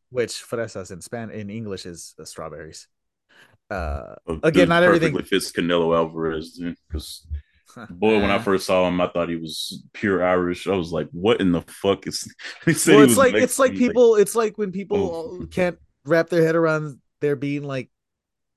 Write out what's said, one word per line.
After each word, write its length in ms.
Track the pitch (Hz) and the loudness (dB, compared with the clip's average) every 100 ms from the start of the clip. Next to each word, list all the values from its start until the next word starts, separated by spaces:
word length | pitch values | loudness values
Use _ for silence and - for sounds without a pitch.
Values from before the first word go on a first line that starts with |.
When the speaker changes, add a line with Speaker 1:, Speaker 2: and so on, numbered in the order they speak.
| _ | _
Speaker 1:
which 220 | 123 113 | -4 -4
fresas 580 | - - 117 110 101 90 | -6 -10 -8 -8 -10 -14
in 120 | 90 | -16
Span-, 280 | - 117 113 | -14 -12 -12
in 200 | 95 101 | -12 -12
English 340 | 110 107 95 | -10 -10 -10
is, 300 | 92 85 - - | -12 -16 -18 -20
uh, 60 | |
strawberries. 640 | 78 - 80 76 80 78 - _ _ _ _ _ _ _ _ | -18 -14 -14 -14 -16 -18 -20 _ _ _ _ _ _ _ _
Uh, 460 | 98 80 71 50 - - | -8 -6 -8 -10 -16 -10
Speaker 2:
Oh, 140 | 82 | -2
Speaker 1:
again, 200 | 160 170 | 2 4
Speaker 2:
dude, 60 | 170 | 4
Speaker 1:
not 120 | 170 | 4
everything 300 | 180 165 160 | 4 4 2
Speaker 2:
perfectly 260 | 113 - 95 | -2 -2 -2
fits 140 | - | -2
Canelo 420 | - 87 87 82 82 | -4 0 2 2 2
Alvarez, 580 | 82 82 80 78 82 | 0 -4 -4 -6 -10
dude, 220 | 85 87 82 _ | -10 -10 -12 _
'cause, 340 | 78 - - 80 76 - _ _ | -10 -10 -18 -12 -12 -12 _ _
Speaker 1:
<laughs> 220 | - 107 | -20 -20
Speaker 2:
boy, 260 | 87 104 107 | -2 2 2
when 80 | 101 | 2
I 60 | |
Speaker 1:
Uh, 80 | 98 | 0
Speaker 2:
first 240 | 101 95 - | 0 -2 2
saw 220 | 92 90 | 2 2
him, 120 | 90 | 2
I 60 | 90 | 0
thought 220 | 87 85 | 0 -4
he 80 | 82 | -4
was 480 | 80 78 - 82 - | -8 -10 -12 -14 -18
pure 320 | - 107 92 | -6 -2 0
Irish. 420 | 90 90 90 87 85 | 2 2 0 -4 -2
I 80 | |
was 160 | 98 82 | -2 -2
like, 180 | 82 76 | -6 -6
"What 280 | 85 98 113 | -2 0 2
in 120 | 95 | 2
the 100 | 85 | 0
fuck 420 | - - 98 95 82 | -4 -4 -2 -2 -4
is?" 180 | - - - - | -10 -12 -16 -18
<laughs> 160 | - | -4
He 80 | - | 0
said 180 | 151 175 | 0 6
Speaker 1:
well, 80 | 143 | 8
Speaker 2:
he 60 | |
Speaker 1:
it's 60 | 127 | 8
Speaker 2:
was 80 | 120 | 8
Speaker 1:
like, 160 | 269 | 4
it's 60 | 208 | 4
Speaker 2:
Mexican. 200 | 254 - | 0 2
Speaker 1:
like 100 | 262 | 0
Speaker 2:
He's 60 | 196 | 2
like, 60 | 247 | 2
Speaker 1:
people, 260 | - 233 214 | 6 6 6
it's 180 | 196 | 2
like 240 | 226 214 - | 2 -2 -2
when 140 | 202 | -6
people 680 | 185 185 202 185 165 165 180 | -6 -4 -2 -2 -4 -10 -12
Speaker 2:
"Oh." 60 | 170 | -8
Speaker 1:
can't 260 | - 180 170 _ _ | -2 -2 -4 _ _
wrap 260 | 139 165 165 | 0 0 2
their 120 | 175 | 2
head 140 | 160 165 | 2 2
around 420 | 165 156 151 131 _ _ | 2 0 -6 -12 _ _
there 160 | 147 139 | -2 -2
being, 260 | 143 143 | -4 -6
like, 280 | 143 135 120 _ _ _ _ _ _ | -6 -10 -10 _ _ _ _ _ _